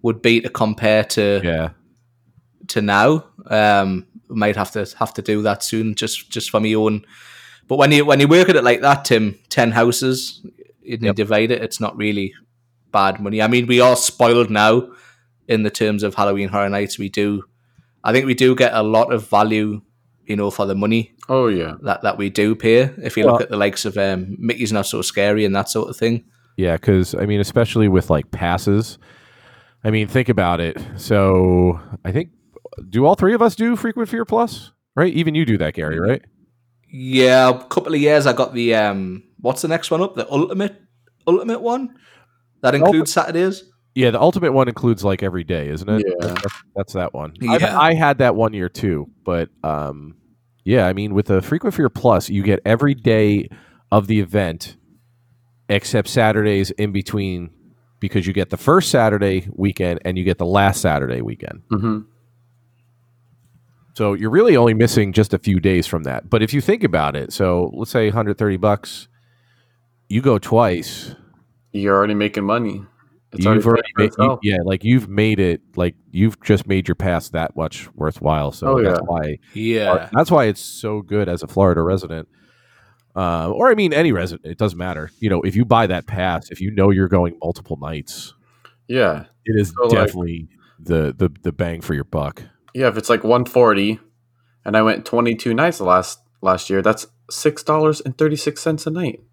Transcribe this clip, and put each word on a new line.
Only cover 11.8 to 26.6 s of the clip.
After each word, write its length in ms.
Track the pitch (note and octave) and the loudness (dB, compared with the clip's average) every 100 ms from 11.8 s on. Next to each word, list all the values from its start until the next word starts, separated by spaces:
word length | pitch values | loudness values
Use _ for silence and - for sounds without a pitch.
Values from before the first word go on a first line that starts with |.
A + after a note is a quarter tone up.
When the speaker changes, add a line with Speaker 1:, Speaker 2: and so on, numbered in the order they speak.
| A2 - | -8 -4
Speaker 1:
really 380 | G#2+ G#2 F#2+ - _ _ _ _ _ | -4 -4 -6 -12 _ _ _ _ _
bad 300 | G#2 G2 F#2+ | 0 0 0
money. 200 | G2+ G#2+ | -6 -2
I 60 | A2 | 2
mean, 200 | B2 B2 | 2 2
we 120 | B2 | 4
are 160 | B2 A#2+ | 6 4
spoiled 540 | - - A#2+ A#2+ A2 | -2 2 4 4 2
now 400 | G#2 G#2+ A#2 B2+ - - _ _ _ - | 2 4 4 0 -18 -20 _ _ _ -2
in 160 | A2+ | -2
the 60 | G#2+ | 0
terms 340 | - G#2+ G#2 | -2 -2 0
of 120 | G#2 G2 | -4 0
Halloween 340 | G2+ G2 F#2+ | 0 0 -2
Horror 180 | G2+ G2+ | -2 -2
Nights. 320 | G2+ G2+ - | -2 -4 -6
We 80 | G2 | -8
do, 360 | G#2 G#2 G2+ - _ _ _ _ _ | -4 -4 -4 -8 _ _ _ _ _
I 80 | - | 0
think 140 | B2 C3+ | 0 2
we 80 | |
do 200 | B2+ B2+ | 2 2
get 200 | B2+ B2 | 4 2
a 100 | A2+ | 2
lot 300 | G#2+ A2 A#2+ | 2 2 2
of 160 | A#2+ G#2 | -2 0
value, 520 | G#2 G#2+ G#2+ G#2+ G#2 _ _ _ _ - | 2 2 0 -2 -6 _ _ _ _ -8
you 100 | G#2 | -2
know, 160 | G2+ | -2
for 140 | - G2 | -2 -4
the 100 | G2 | 0
money 380 | G#2 A2+ A2+ _ - | 0 0 -2 _ -2
Speaker 3:
Oh, 180 | C3 A#2+ | 0 2
yeah. 280 | F#2 D#2+ D#2 | 0 -4 -8
Speaker 1:
that, 180 | - F#2 | -6 -2
that 140 | G#2 F#2+ | -2 -2
we 120 | G2 | -4
do 240 | F#2+ G#2 A2 | 0 0 2
pay. 240 | A2+ A#2 C3+ - | 4 4 4 -4
If 140 | B2+ - | -6 2
you 60 | A#2 | 2
Speaker 2:
Well 80 | A#2 | 2
Speaker 1:
look 80 | |
at 60 | A2 | 0
the 80 | G#2 | 0
likes 260 | G2+ - G#2+ | 0 -2 -6
of, 120 | G2+ | -2
um, 380 | G2 F#2 F#2 - | -2 -2 -6 -6
Mickey's 320 | A2+ A#2+ A2 | -6 -4 -2
Not 140 | G#2+ F#2+ | -2 -2
So 140 | G#2+ | -6
Scary 420 | - - G2+ G#2 G#2 | -4 0 0 2 0
and 100 | G2 | 0
that 140 | G2 | -2
sort 200 | A2+ A2 | -4 -6
of 60 | B2+ | -4
thing. 280 | A2+ A#2 _ _ _ | -2 -2 _ _ _
Speaker 2:
Yeah, 200 | - | -4